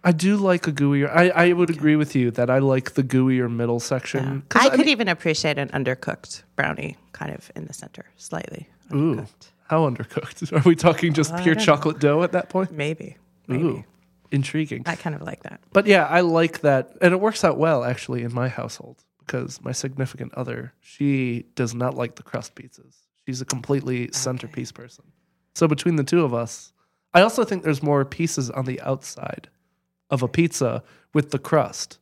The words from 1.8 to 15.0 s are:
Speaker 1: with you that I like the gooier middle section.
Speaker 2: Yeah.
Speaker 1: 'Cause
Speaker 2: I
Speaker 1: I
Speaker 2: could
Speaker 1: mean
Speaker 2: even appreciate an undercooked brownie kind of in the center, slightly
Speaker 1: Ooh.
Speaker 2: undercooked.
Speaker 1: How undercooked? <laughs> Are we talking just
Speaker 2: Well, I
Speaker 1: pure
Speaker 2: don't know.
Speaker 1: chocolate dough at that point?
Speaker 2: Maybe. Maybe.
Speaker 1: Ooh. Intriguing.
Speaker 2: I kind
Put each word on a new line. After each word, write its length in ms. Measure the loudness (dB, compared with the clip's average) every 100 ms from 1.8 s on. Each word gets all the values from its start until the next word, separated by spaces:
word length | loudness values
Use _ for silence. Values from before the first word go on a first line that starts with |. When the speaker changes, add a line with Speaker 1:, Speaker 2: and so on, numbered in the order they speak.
| 2 4
Speaker 1:
with 180 | 2
you 160 | 2 0
that 160 | 0 2
I 80 | 4
like 340 | 4 2 0
the 80 | -2
gooier 480 | 2 2 4 2 0
middle 300 | -2 -2 -2
section. 440 | -2 -6 -4 -6
Speaker 2:
Yeah. 160 | -4 -6 0
Speaker 1:
'Cause 140 | 4
Speaker 2:
I 40 | 4
Speaker 1:
I 40 |
Speaker 2:
could 80 | 4
Speaker 1:
mean 80 | 2
Speaker 2:
even 180 | 0 0
appreciate 500 | -2 -2 -2 -2 -2
an 100 | -4
undercooked 760 | -4 -4 -4 -6 -10 -12 -20 _ -4
brownie 400 | -2 -2 -10 -12 _
kind 220 | -12 -12
of 160 | -12 -14 -16
in 100 | -14
the 60 |
center, 320 | -16 -18 -20 -20 _
slightly 520 | -12 -12 -10 -16 -18 _ _
Speaker 1:
Ooh. 220 | -2 0 -2
Speaker 2:
undercooked. 340 | -6 _ -20 _ _
Speaker 1:
How 220 | 0 0
undercooked? 600 | -2 -6 -8 -8 -12 -2
<laughs> 120 | 4
Are 40 | 4
we 80 | 6
talking 360 | 4 4 0
just 200 | 0 0
Speaker 2:
Well, 80 | 0
I 20 |
Speaker 1:
pure 120 | 2 2
Speaker 2:
don't 100 | 4
know. 80 |
Speaker 1:
chocolate 240 | 4 2 0
dough 240 | 2 2
at 80 | 2
that 160 | -2 -2
point? 220 | -4 -4
Speaker 2:
Maybe. 440 | -4 -6 -6 -12 -18 _ _ -6
Maybe. 160 | -2
Speaker 1:
Ooh. 200 | -2 -4 -10 _ _ _ _
Intriguing. 520 | -4 -2 -4 -4 -6 -8
Speaker 2:
I 80 |
kind 220 | -8